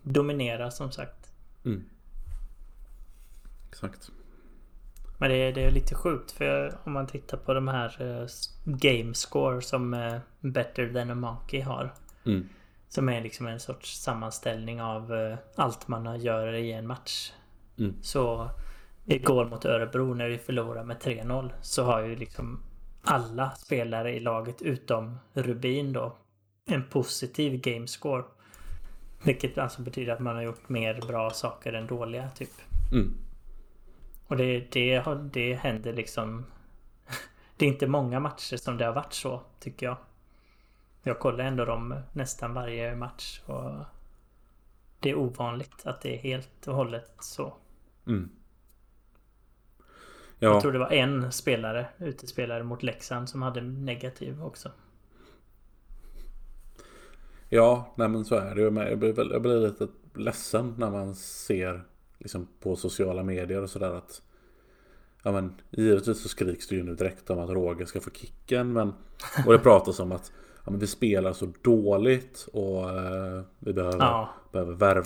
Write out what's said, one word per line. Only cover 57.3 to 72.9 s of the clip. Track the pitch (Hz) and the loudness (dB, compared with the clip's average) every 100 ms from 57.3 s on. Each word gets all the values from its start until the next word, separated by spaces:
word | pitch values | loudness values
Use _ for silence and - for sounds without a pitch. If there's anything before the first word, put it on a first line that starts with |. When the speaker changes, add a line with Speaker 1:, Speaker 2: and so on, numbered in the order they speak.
| - - | -20 4
Speaker 2:
Ja, | 113 117 123 120 - | 8 10 8 2 0
nej, | 113 | 2
men | 110 107 | 2 2
så | 113 | 2
är | 98 98 | 2 4
det | |
ju. | 107 | 4
Men | 107 104 | 4 0
jag | 110 | 2
blir | 110 | 2
väl, | 110 - | 2 2
jag | 123 | 2
blir | 120 120 | 4 4
lite | 107 104 107 - - - | 4 2 -4 -6 -14 -6
ledsen | 107 - - 110 120 117 | -4 -4 0 0 0 -2
när | 110 | -2
man | 101 98 95 | -2 -4 -8
ser | - - - 98 92 90 90 - - - | -12 -8 -2 0 0 -4 -10 -20 -20 -16
liksom | 101 95 87 - | -10 -8 -10 -8
på | - 90 | -4 -2
sociala | 92 - 95 92 | -2 0 0 0
medier | 95 92 90 95 | -2 -2 -2 -4
och | 95 | -4
sådär | 98 92 | -4 -4
att, | 90 - - - - _ - _ _ _ - - _ | -4 -10 -18 -20 -20 _ -20 _ _ _ -20 -20 _
ja, | 107 | -2
men | 98 92 - - | 0 -2 -6 -8
givetvis | - 110 98 101 107 | 4 8 8 6 0
så | - | -2
skriks | - 92 87 - | -2 -2 -2 -4
det | 95 | -4
ju | |
nu | 87 85 | -2 -2
direkt | 95 - - | -2 -2 -4
om | 92 | -2
att | 87 | 0
Roger | 92 87 87 87 | 0 0 -2 -4
ska | 98 | -6
få | - | -8
kicken, | - - - - 123 123 | -12 -14 -10 0 0 2
men, | 117 104 98 - - - - 123 | 2 2 -2 -12 -14 -6 4 10
och | |
det | 113 | 12
pratas | 123 101 - 90 | 12 12 10 0
om | 90 | -2
att, | 90 - - - - - | -4 -8 -18 -20 -14 -4
ja, | |
men | 98 | -2
vi | 101 | -2
spelar | - 117 98 92 | 2 4 4 2
så | 90 90 85 | 0 -4 2
dåligt | 123 113 101 98 117 127 127 - - | 6 8 8 6 6 4 2 -14 -8
och, | 110 98 95 | -4 0 0
eh, | 92 | -2